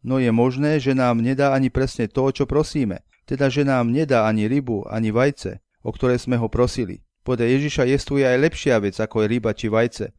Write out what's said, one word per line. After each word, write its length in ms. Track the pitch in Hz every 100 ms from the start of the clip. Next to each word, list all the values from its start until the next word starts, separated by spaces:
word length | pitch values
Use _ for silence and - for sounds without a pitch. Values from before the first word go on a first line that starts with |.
No 160 | 120 131
je 80 | 123
možné, 480 | 113 127 127 147 156
že 160 | 131
nám 320 | 131 123 117
nedá 320 | 117 135 139 135
ani 160 | 131
presne 400 | 135 131 - 110
to, 160 | - 131
čo 160 | -
prosíme. 560 | 139 143 151 151 117 87 _ _
Teda, 240 | - 135 139
že 160 | 131
nám 240 | 139 131 117
nedá 400 | 127 156 123 110
ani 180 | 110 107
rybu, 380 | 139 127 107 -
ani 240 | 110 110
vajce, 540 | 110 139 143 95 - _ _
o 100 | 117
ktoré 300 | - 127 123
sme 160 | - 120
ho 100 | 113
prosili. 560 | - 123 - 101 - _ _
Podľa 320 | - 123 117 135
Ježiša 320 | 147 143 127
jestvuje 340 | 139 - 139
aj 160 | 135 127
lepšia 380 | 160 - 143 117
vec, 160 | 101 92
ako 240 | 110 113
je 20 | 107
ryba 180 | 120 113 104
či 100 | 113
vajce 460 | 110 120 - 98